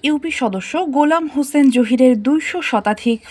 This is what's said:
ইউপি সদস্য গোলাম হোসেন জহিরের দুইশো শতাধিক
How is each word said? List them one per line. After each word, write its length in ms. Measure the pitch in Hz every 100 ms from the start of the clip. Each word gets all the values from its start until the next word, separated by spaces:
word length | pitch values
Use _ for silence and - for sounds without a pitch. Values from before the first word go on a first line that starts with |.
ইউপি 280 | 285 302 330
সদস্য 560 | - 240 190 - 320 359
গোলাম 420 | 269 294 330 311
হোসেন 420 | 277 277 294 269
জহিরের 520 | 240 226 247 254 226
দুইশো 400 | 214 311 - -
শতাধিক 580 | - 220 208 214 240 226 -